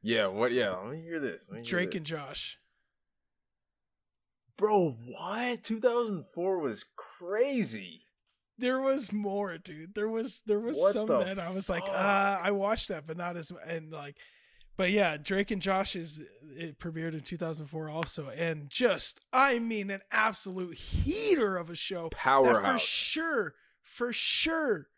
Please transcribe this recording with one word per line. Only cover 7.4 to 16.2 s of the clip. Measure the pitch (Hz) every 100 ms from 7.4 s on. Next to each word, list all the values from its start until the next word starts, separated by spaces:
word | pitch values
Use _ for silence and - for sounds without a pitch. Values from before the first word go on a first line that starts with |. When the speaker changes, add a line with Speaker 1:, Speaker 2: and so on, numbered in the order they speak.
| 269 269 160 110 92 80 _ _ _ _ _ -
Speaker 2:
There | 247 262
was | 269 269 208
more, | 208 208 196 202 165
dude. | - 151 165 208
There | 214
was, | 226 233 - -
there | 208
was | 226 285
Speaker 1:
What | 185
Speaker 2:
some | 202 220
Speaker 1:
the | 143
Speaker 2:
that | 185 190
I | 170
was | 185 196
like, | 175
Speaker 1:
fuck? | 190 190
Speaker 2:
"Uh, | 196 196 196 196
I | 180
watched | 202 196 220 -
that, | 165 151
but | 165
not | 175 175
as | 156
mu-," | 175 160
and, | 170 156
like, | 156 143 - - _ _ _ - -
but | 185
yeah, | 208 185 151
Drake | 147 196 202
and | 202
Josh | 190 190 196 190
is, | 165 151